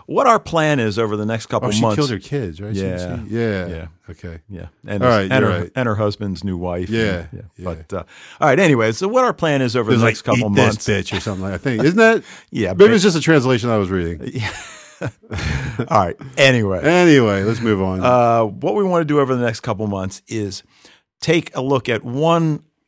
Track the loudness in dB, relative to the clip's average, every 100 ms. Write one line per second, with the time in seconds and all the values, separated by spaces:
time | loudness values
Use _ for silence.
0 | -6 0 4 2 0 0 0 2 0 0
1 | -2 -2 -4 -4 -4 -4 -2 0 0 0
2 | -2 -4 -8 -8 -8 -10 -8 -6 -4 -6
3 | -6 -8 -6 -4 -2 -4 -6 -10 -14 -18
4 | -20 -16 -16 -16 -16 -16 -16 _ -8 -2
5 | 2 2 2 0 0 -2 -4 -4 -4 -2
6 | -4 -4 -8 -8 -8 -6 -6 -6 -4 -2
7 | -2 -4 -8 -16 -20 -12 -10 -10 -10 -10
8 | -10 -18 -16 0 2 4 4 4 2 0
9 | -2 0 0 0 0 0 0 0 2 2
10 | 2 0 -2 0 2 2 2 2 -2 -2
11 | -2 -6 -6 -6 -6 -6 -4 0 2 4
12 | 4 4 -2 -20 _ -4 0 6 6 6
13 | 4 2 4 4 4 2 2 0 0 -2
14 | -2 -6 -8 -8 -8 -8 -16 -20 -20 -12
15 | -10 -10 -12 -6 -4 -4 -6 -6 0 2
16 | 2 -4 -6 2 4 4 2 0 2 6
17 | 6 6 6 2 0 0 0 0 0 0
18 | 2 4 4 2 0 -2 -4 -2 0 0
19 | 0 0 0 0 -2 -4 -6 -4 -4 -4
20 | -6 -10 -10 -8 -6 -10 -16 _ -20 _
21 | _ _ 0 0 0 -4 -2 0 0 -4
22 | -4 -2 2 2 0 -2 _ _